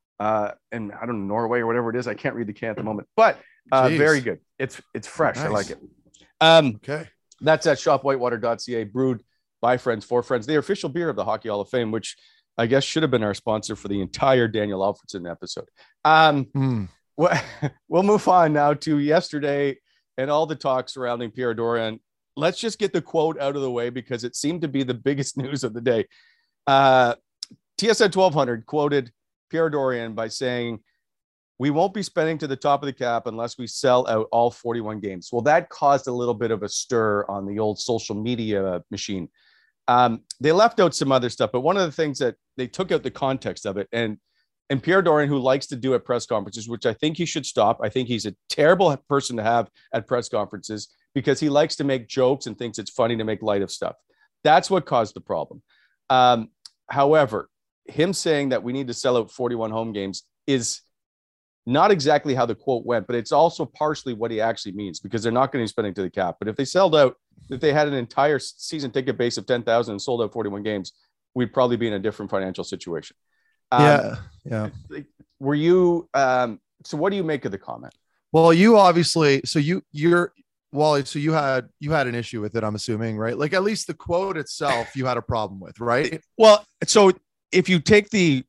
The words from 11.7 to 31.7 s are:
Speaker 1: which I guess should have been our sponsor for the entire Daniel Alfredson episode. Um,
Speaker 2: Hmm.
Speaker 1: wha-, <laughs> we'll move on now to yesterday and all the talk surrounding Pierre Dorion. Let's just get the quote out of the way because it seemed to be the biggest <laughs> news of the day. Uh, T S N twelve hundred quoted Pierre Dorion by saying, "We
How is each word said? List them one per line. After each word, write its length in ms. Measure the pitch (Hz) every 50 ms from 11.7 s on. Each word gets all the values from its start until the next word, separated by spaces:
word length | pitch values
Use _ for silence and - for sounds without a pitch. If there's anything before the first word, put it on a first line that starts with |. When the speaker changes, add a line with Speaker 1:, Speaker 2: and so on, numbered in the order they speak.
| - 127 117 107
Speaker 1:
which 260 | 110 113 - - - - _ _ _ _ _ _ _
I 100 | - 120
guess 160 | 113 127 135 135
should 180 | - - 165
have 80 | 160 143
been 120 | 131 117
our 120 | 110 104 98
sponsor 420 | - - 117 107 107 - - 110
for 120 | - - 101
the 120 | 101 101
entire 480 | 95 - - - 139 135 135 127 117 110
Daniel 320 | 107 110 104 104 98 92
Alfredson 500 | 98 101 101 - _ - - 98 85 87
episode. 380 | 82 - - 90 - - 85 _ _ _ - _ _ _ -
Um, 420 | 151 156 160 160 156 147 139 131 - -
Speaker 2:
Hmm. 300 | 139 135 135 123 110 98 87 - _ _ _ _
Speaker 1:
wha-, 240 | - 156 175 175 139 - - - -
<laughs> 280 | 151 135 - _ _ -
we'll 140 | 147 170
move 240 | 190 202 214 202 - -
on 240 | 185 180 170 156 151
now 180 | 147 143 147 151
to 240 | 147 - 160 151 147
yesterday 800 | 143 147 151 180 180 - - 147 143 143 143 143 143 139 131 - _ _ _ _ _ _ _
and 140 | - 135 143
all 160 | 147 151 160
the 100 | 151 156
talk 320 | 135 - 143 131 127 123 -
surrounding 420 | - 135 127 120 120 117 123 113
Pierre 240 | 113 123 127 120 113
Dorion. 440 | 113 117 117 120 117 113 110 110 110 _ _ _ _ _ _ _
Let's 220 | 139 151 175 185 -
just 180 | - 226 208 -
get 140 | 214 190
the 100 | - 175
quote 360 | - - - 165 151 160 160 156
out 140 | 139 139 143
of 60 | 143
the 80 | 135 131
way 200 | 123 120 120 123
because 340 | 123 127 120 - 127 117 117
it 100 | 120 -
seemed 260 | - - 143 175 175
to 60 | 165 147
be 140 | 135 135
the 120 | 135 123 127
biggest 420 | 113 120 139 143 139 135 - -
<laughs> 80 | 135 127
news 200 | 135 147 135 131
of 100 | 117 107
the 60 | 120
day. 260 | 117 127 117 110 101 - _ _ _ _ _ _ _ _ _ _ _
Uh, 480 | 143 139 139 139 135 131 127 123 120 117 - _ _ _ _ - - - _ _ _ _ -
T 100 | 190 233
S 120 | 214 -
N 100 | 233 196
twelve 240 | - 190 190 185 143
hundred 320 | 156 139 123 120 110 110
quoted 460 | - - 151 147 147 143 143 123 120 _ _ _ _ _ _ _ _
Pierre 200 | - 160 165 160
Dorion 440 | 147 143 135 131 127 117 117 113 110
by 140 | 110 113 113
saying, 500 | - - 135 127 123 120 120 117 117 107 - _ _ _ _ _ _ _ _ _ _ _ _ _ _ -
"We 120 | 127 147